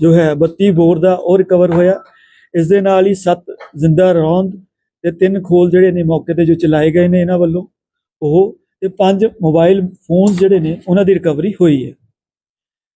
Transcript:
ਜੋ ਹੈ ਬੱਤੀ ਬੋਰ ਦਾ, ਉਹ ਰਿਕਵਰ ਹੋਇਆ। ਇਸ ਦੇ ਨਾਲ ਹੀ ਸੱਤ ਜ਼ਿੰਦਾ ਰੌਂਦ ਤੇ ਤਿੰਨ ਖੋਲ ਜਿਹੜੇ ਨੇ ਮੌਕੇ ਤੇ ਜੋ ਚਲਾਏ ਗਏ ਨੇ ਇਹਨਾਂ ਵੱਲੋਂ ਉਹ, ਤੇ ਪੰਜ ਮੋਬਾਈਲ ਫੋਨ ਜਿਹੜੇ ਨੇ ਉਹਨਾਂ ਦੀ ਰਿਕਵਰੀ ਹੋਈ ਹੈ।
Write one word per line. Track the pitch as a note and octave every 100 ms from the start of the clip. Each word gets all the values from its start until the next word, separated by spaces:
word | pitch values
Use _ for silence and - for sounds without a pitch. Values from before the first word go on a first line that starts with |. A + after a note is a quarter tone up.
ਜੋ | D#3+
ਹੈ | E3 D#3+
ਬੱਤੀ | D3 D#3+ E3 G3+
ਬੋਰ | E3+ E3 E3+
ਦਾ, | F#3
ਉਹ | F3+ E3+ F#3+
ਰਿਕਵਰ | F#3+ F3+ F3+
ਹੋਇਆ। | E3+ F3+ G3 - _ _ _ _ F3
ਇਸ | E3
ਦੇ | G3+
ਨਾਲ | G3 F#3+ F#3+
ਹੀ |
ਸੱਤ | F#3+ F3 F3 - - - D3+
ਜ਼ਿੰਦਾ | D#3+ D#3 F#3
ਰੌਂਦ | E3+ D#3 F3 F#3+ G3+ - _ _ _
ਤੇ | E3+
ਤਿੰਨ | E3+ F#3+ G3
ਖੋਲ | F#3 F3 F3+
ਜਿਹੜੇ | F3+ F#3
ਨੇ | F3+
ਮੌਕੇ | E3 D#3+ -
ਤੇ | E3 E3
ਜੋ |
ਚਲਾਏ | E3 D#3 D#3 D#3+
ਗਏ | E3 F3
ਨੇ | F3+
ਇਹਨਾਂ | F3 F3+
ਵੱਲੋਂ | F3 E3+ F#3+ _ _ _ _ _
ਉਹ, | D3+ D#3+ G3 - _ _
ਤੇ | F#3+
ਪੰਜ | F#3 F#3+ G3 A3
ਮੋਬਾਈਲ | - D#3+ D#3+ E3+ G3
ਫੋਨ | F3+ - _ E3+ G3+ F3+
ਜਿਹੜੇ | F#3+ G3
ਨੇ | D#3 E3 -
ਉਹਨਾਂ | F3+ F#3+
ਦੀ |
ਰਿਕਵਰੀ | F#3 E3 C#3+ F#3 G3
ਹੋਈ | F3 C#3+ B2
ਹੈ। | - _ _ _ _ _ _ _ _ _